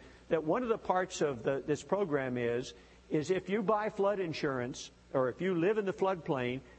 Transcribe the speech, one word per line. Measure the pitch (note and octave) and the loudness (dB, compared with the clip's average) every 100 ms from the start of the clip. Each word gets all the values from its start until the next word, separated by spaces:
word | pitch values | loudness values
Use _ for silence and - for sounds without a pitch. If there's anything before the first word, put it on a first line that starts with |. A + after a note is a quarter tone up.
| - - - | -12 -16 -2
that | E3 | 0
one | D#3 G#3 | 2 0
of | B3+ | 2
the | A3 | -2
parts | - F#3 F#3 - | 2 0 0 0
of | D#3+ B2+ | 0 0
the, | B2 C3+ B2+ | -2 -2 0
this | D3 | -2
program | - F#3+ G3 C#3+ C3 B2 | 0 0 2 0 0 -2
is, | A#2 A#2+ C3 - - - - | 0 -2 -4 -12 -20 -20 -4
is | D#3 C#3+ | -2 0
if | F#3+ F#3 | -2 0
you | G3+ | -2
buy | F#3 G#3+ G#3+ | 2 2 0
flood | - G3 G3+ | 0 2 2
insurance, | F3+ D3+ D3+ C3+ B2 C#3+ - - - | -2 -2 -2 -2 -4 -6 -14 -18 -4
or | C#3 C3 | 0 0
if | A2+ | 0
you | F3+ | 0
live | F3 E3+ G#3+ | 2 2 2
in | G3 | 0
the | |
floodplain, | F3 F#3+ F#3+ D3+ C#3 B2 B2+ - | 0 0 0 -2 -2 -2 -4 -8